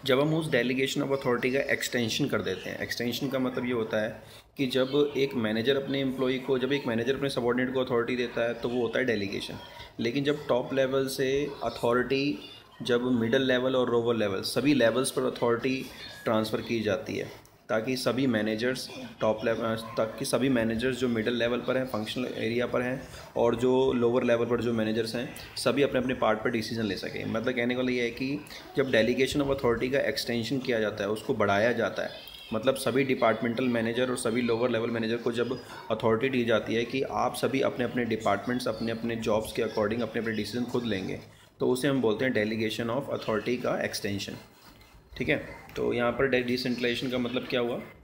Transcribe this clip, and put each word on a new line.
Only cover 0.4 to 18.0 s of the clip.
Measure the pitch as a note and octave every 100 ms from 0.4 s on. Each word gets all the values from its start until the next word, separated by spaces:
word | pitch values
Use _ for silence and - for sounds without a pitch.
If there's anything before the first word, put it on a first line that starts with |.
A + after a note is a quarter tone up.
| D#3+
delegation | B2 A#2+ C3 C3+ D3
of | C#3
authority | C3+ C3 A#2+ B2+
का | C3+
extension | - A#2 - B2 A2+ - C#3
कर | G#2+
देते | F#2 F#2+ G2
हैं, | -
extension | G2+ - A#2+ A#2 C#3
का | C3
मतलब | B2+ B2+ B2
ये |
होता | A#2+ A2 A2
है | G#2+ - - - - -
कि | C3
जब | B2+ C3 C#3+ D3 C3+
एक | C#3
manager | C3 G#2+ A2 A#2 C#3
अपने | C3+ C3+
employee | C3+ B2+ B2+ C3
को, | C3 C3
जब | C3
एक | C#3+ C3+
manager | A2+ A#2+ C3
अपने | C#3
subordinate | C#3 A#2+ B2 B2+
को | C3
authority | B2+ A#2+ A2+ B2
देता | A#2+ A#2+ A#2
है, |
तो | A#2 B2
वो | B2
होता | A2+ B2
है | B2+
delegation। | G#2+ G2 G2 - - - - - -
लेकिन | A2+ C#3
जब | C#3 D3 -
top | B2 B2+
level | C3+ C3 C3+ C3+
से | - C3 C#3 D3 -
authority, | A#2 - A#2+ B2 B2 C3+ C#3+ D3 - - - -
जब | A#2+ A#2+
मिडिल | B2 A#2+ A2+ C3+
level | C3 B2+ C3 C3
और | A#2+
lower | A#2 A#2 A2+
level, | G#2 F#2+
सभी | G#2+ - C3+
लेवल्स | C3+ A#2 A#2 C3
पर | -
अथॉरिटी | B2+ - A#2+ A#2 C3 C3 A#2+ - - -
transfer | - A2 A2 A#2+
की | - A#2
जाती | G#2 F#2 - G2
है, | F#2+ - - - -
ताकि | A2 A2+
सभी | B2+